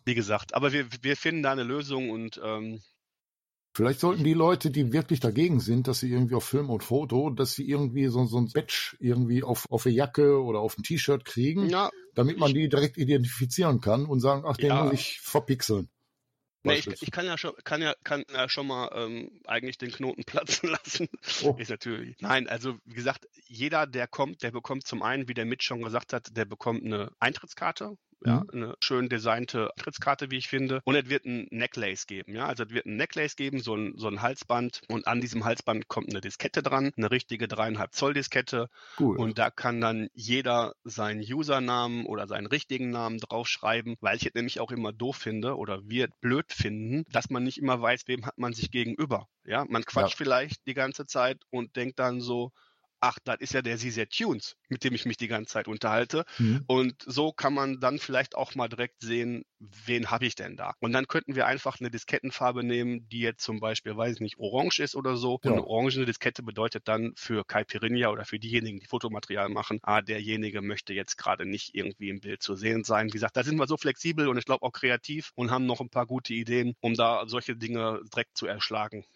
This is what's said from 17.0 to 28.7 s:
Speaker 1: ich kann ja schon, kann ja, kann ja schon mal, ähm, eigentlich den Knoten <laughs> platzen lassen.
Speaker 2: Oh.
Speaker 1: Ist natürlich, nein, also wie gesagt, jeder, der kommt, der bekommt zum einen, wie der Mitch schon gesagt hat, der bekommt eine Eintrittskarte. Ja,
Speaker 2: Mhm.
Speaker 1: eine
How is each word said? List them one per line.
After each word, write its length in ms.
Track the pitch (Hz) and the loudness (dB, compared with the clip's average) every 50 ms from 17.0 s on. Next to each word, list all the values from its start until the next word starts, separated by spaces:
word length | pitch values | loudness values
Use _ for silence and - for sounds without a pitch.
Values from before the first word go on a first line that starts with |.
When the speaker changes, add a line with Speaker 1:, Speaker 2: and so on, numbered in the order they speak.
Speaker 1:
ich 80 | 156 - | -6 -6
kann 160 | - 175 180 | -4 -4 -2
ja 100 | 185 170 | -4 -4
schon, 160 | 156 - 165 - - - | -4 -6 -8 -8 -8 -6
kann 180 | - 156 151 | -2 -2 0
ja, 120 | 160 151 135 - - | 0 0 -2 -2 -4
kann 200 | - 151 143 - - | -4 -4 -4 -4 -4
ja 160 | - 131 - 131 | -2 -2 0 0
schon 180 | - 143 139 | 0 -2 -2
mal, 240 | 139 131 123 123 - - | -2 -2 -2 -4 -4 -4
ähm, 460 | 117 117 110 117 117 - - 214 180 - | -4 -4 -4 -6 -8 -10 -12 -14 -12 -6
eigentlich 300 | - 113 117 123 131 120 | -4 -2 -2 -2 -4 -8
den 140 | - 127 120 | -8 -10 -10
Knoten 320 | 113 - 131 131 - - 127 | -6 -4 -4 -4 -4 -6 -6
<laughs> 380 | - - 147 - 139 - - - | -4 -2 -2 0 0 0 0 0
platzen 60 | 165 | 0
lassen. 380 | 160 - - - - - 170 - - - - - - - | -2 -2 -4 -4 -4 -4 -4 -4 -6 -8 -8 -6 -2 2
Speaker 2:
Oh. 180 | - 147 135 123 | 2 2 2 2
Speaker 1:
Ist 100 | 117 113 | -2 -6
natürlich, 460 | 113 - - 120 113 113 120 123 127 - | -6 -6 -6 -6 -6 -6 -8 -10 -12 -6
nein, 280 | - 202 131 131 123 - | -2 0 0 0 0 -2
also 300 | 117 113 120 131 123 104 _ | -4 -4 -4 -6 -8 -8 _
wie 80 | 120 113 | -14 -10
gesagt, 320 | 117 120 131 135 - - - _ _ _ | -4 -2 -2 -2 -2 -6 -20 _ _ _
jeder, 400 | - 123 110 131 151 160 156 156 | -14 -8 -4 -2 0 2 2 0
der 200 | 139 123 127 120 - | 0 0 -4 -4 -4
kommt, 340 | - - 139 139 - - | -2 -2 -2 -2 -4 -6
der 80 | - 117 | -6 -6
bekommt 360 | 113 120 - - 135 135 - | -6 -6 -6 -6 -6 -6 -6
zum 160 | - 131 104 | -6 -6 -2
einen, 260 | 98 113 131 139 131 117 | -2 -2 -2 -2 -4 -4
wie 60 | 120 | -4
der 100 | 117 113 | -2 -2
Mitch 220 | 113 131 - - | -2 -2 -2 -2
schon 160 | - 131 117 | -4 -4 -4
gesagt 300 | 117 110 113 120 - - - | -4 -2 -2 -4 -2 -2 -6
hat, 200 | 120 - - 113 | -6 -6 -4 -4
der 100 | 113 107 | -4 -4
bekommt 380 | 101 107 - - 120 117 107 - | -4 -4 -6 -2 -2 -2 -2 -2
eine 260 | 113 107 104 101 - - - | -4 -4 -4 -4 -6 -4 0
Eintrittskarte. 760 | 120 127 151 - - - - - 175 165 165 - 214 208 208 - _ _ _ - - | 0 0 0 -2 -10 -14 -8 -4 -4 -4 -4 -4 -8 -12 -12 -14 _ _ _ -2 2
Ja, 160 | 120 117 135 | 2 4 2
Speaker 2:
Mhm. 80 | - - | 2 -2
Speaker 1:
eine 240 | - 123 113 113 | -8 -8 -8 -8